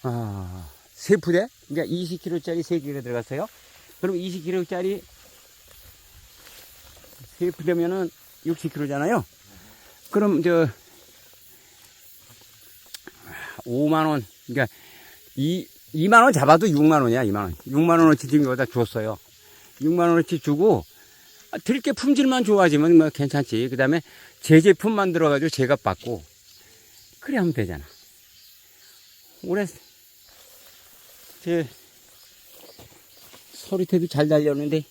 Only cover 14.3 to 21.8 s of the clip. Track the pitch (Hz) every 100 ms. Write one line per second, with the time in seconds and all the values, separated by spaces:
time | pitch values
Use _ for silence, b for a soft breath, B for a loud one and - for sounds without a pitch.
14.3 | - - 123 120 B B B B B B
15.3 | - 143 180 - - - 156 170 226 254
16.3 | 170 139 160 208 147 156 156 123 117 113
17.3 | 101 98 78 - 139 170 165 165 151 131
18.3 | 147 139 127 131 123 117 113 110 104 _
19.3 | _ b b b b 147 175 170 170 160
20.3 | 160 - 147 208 139 82 b b b b
21.3 | b b - - 262